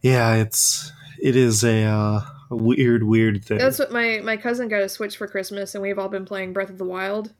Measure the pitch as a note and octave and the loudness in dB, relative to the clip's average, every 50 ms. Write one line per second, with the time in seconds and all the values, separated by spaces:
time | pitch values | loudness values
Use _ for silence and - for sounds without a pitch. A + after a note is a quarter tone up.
0 | - B2+ B2+ B2 A#2 A2+ A2+ A2+ A2 A2 - - - - - - - - - - | 4 4 4 4 4 4 4 2 2 0 0 0 0 0 0 -2 -6 -14 -18 -20
1 | - - - - - C3+ B2 B2+ B2+ A#2+ A2 G#2 A#2 A#2 A2 A2 A2 G#2+ G#2+ G#2+ | -20 -20 -12 -2 0 2 4 4 4 4 4 2 2 2 4 4 2 2 2 2
2 | G#2+ G#2 G#2+ G#2 G#2 - - - - _ B2 A2+ A2 A2+ B2+ - C3 A#2+ A#2+ A#2 | 0 0 0 -2 -4 -6 -14 -20 -14 _ -6 0 2 2 4 4 4 4 4 2
3 | A2 G#2+ A2+ A2+ A2+ A2 G#2+ G2+ - - A2 G#2 B3+ C4 C4 - - - A#3 A#3+ | 4 4 4 4 4 4 2 -2 -2 -2 0 2 2 2 2 0 -4 -2 -2 -2
4 | A#3 A3+ A3+ G#3+ G3+ A3 A3 G#3+ - B3 A#3+ A#3+ B3 A3+ G#3+ G#3 G3 G3 - - | 0 0 -2 -2 -4 -4 -6 -4 -4 -4 -4 -4 -4 -4 -2 -2 -2 -2 -4 -8
5 | G#3+ G#3 G#3 - G#3+ G3 - G3 F#3+ - G3+ G3+ G3 G3 - G#3 G3 G3 G3 G3 | -8 -8 -8 -10 -12 -8 -6 -8 -8 -6 -8 -10 -10 -10 -8 -8 -6 -6 -4 -4
6 | F#3+ G3 G3+ G3 F#3+ F#3 G3+ G3 F#3+ F#3 F#3 G3 G3 G3 F#3+ F#3 F#3+ F3+ F3+ F#3 | -6 -6 -6 -8 -8 -8 -8 -8 -8 -6 -4 -6 -6 -6 -8 -10 -8 -8 -6 -6
7 | F#3+ G3 G3+ G#3+ G#3+ G#3+ _ | -6 -4 -4 -6 -8 -10 _